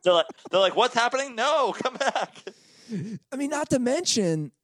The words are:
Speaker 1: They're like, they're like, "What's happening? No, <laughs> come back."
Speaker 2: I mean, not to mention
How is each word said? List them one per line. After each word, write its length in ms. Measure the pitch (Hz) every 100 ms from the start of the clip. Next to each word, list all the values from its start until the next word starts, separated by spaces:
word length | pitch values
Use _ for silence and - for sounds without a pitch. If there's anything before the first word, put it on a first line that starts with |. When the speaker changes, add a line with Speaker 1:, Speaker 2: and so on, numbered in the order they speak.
Speaker 1:
They're 80 | 180
like, 140 | 175 156 - -
they're 80 | 180
like, 160 | 190 175
"What's 180 | 240
happening? 400 | 240 240 262 277
No, 400 | 233 262 302 247 -
<laughs> 40 |
come 120 | 262
back." 500 | 247 269 247 196 - - - _ - - 208 185 208 _
Speaker 2:
I 40 | 262
mean, 140 | 285
not 200 | 294 302
to 100 | 269
mention 720 | 247 285 359 247 185 160 151 _